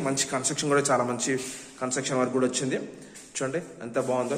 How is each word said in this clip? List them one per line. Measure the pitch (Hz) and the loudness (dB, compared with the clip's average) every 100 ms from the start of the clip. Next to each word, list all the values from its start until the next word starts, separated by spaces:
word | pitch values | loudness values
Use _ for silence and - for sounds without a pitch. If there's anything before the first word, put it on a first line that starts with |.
| 139 | 2
మంచి | 135 - | 0 0
construction | 131 123 147 151 | 0 -2 0 4
కూడా, | 143 139 | 4 4
చాలా | 123 123 | 4 2
మంచి | 120 139 131 - - - - | 0 0 -2 -4 -10 -14 -6
construction | 127 139 135 131 | -2 -2 0 2
work | 123 131 | 2 4
కూడా | 127 | 2
వచ్చింది. | - 135 - - - - - - - | 2 0 0 -4 -12 -16 -18 -12 -4
చూడండి | 131 160 175 - 120 | -2 -2 -6 -10 -4
ఎంత | 131 123 | 0 2
బాగుందో | 127 120 | 2 2